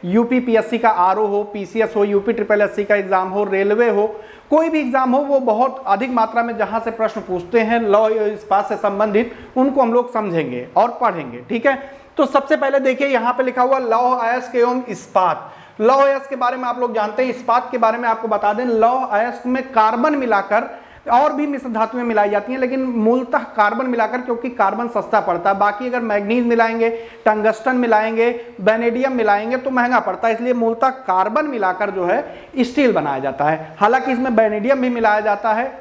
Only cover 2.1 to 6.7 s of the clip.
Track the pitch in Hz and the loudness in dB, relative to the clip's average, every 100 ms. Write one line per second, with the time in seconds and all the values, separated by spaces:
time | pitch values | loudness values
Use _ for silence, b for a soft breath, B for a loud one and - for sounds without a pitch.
2.1 | 202 196 220 208 208 202 - 202 208 190 | 0 0 -4 0 2 2 -2 0 0 2
3.1 | 190 185 196 202 190 202 214 240 202 214 | 0 0 -2 -2 0 0 2 2 2 0
4.1 | B B B B 302 330 311 262 262 254 | B B B B 2 2 0 0 0 2
5.1 | 254 285 277 240 214 262 - - 196 254 | 0 2 0 2 2 0 -2 -2 0 0
6.1 | 247 220 233 233 214 196 | 0 0 0 -4 -4 -4